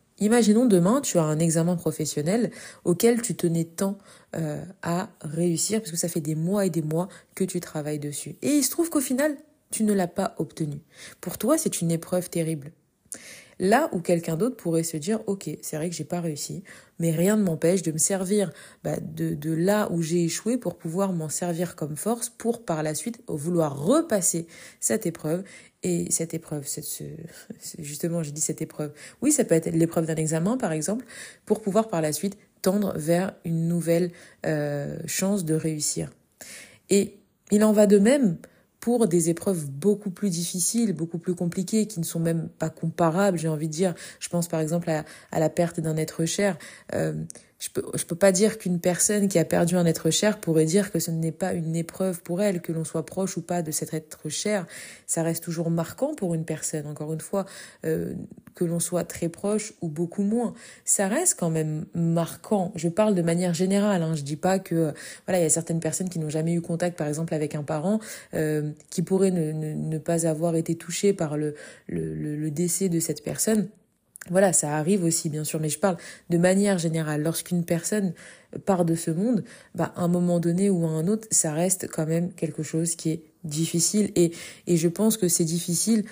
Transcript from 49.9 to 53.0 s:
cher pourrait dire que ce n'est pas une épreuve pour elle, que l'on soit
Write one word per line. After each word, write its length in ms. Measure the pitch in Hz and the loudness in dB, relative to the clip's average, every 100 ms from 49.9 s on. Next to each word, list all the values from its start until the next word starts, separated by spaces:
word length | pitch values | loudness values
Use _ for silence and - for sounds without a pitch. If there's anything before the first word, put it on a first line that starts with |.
| 160 165 | 2 2
cher 320 | 156 208 208 | 2 2 2
pourrait 240 | - 160 156 | 2 4 4
dire 260 | 196 190 | 4 2
que 80 | 170 | -2
ce 120 | 165 | -2
n'est 200 | 165 160 | -2 -2
pas 220 | 156 185 | -2 -2
une 240 | 170 160 165 | -2 -2 -2
épreuve 440 | 165 - 190 175 | -4 -2 -2 -4
pour 200 | - 175 | -4 0
elle, 180 | 208 175 | 0 0
que 140 | 175 | -4
l'on 100 | 160 | -6
soit 220 | 156 165 | -4 -4